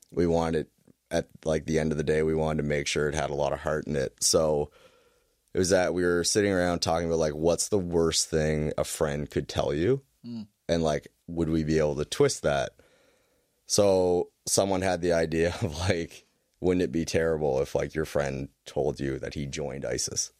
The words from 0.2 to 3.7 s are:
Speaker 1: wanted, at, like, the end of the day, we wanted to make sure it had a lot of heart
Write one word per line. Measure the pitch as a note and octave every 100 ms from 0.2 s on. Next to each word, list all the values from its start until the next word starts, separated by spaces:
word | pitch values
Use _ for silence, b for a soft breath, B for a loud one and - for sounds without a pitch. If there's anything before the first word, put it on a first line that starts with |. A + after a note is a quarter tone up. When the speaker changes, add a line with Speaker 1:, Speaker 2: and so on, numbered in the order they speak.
| F2
Speaker 1:
wanted, | E2 E2 D#2+ - _ _ _ _
at, | E2+ - - D#2+
like, | D#2+ D2+
the | D#2
end | D#2
of | D2+
the |
day, | D2 D#2
we | D#2+ D#2
wanted | D#2 D#2
to | D2
make | D2 C#2+
sure | D#2+ D2
it | D#2
had | C#2
a | C#2+
lot | C#2+
of | C#2+
heart | D#2+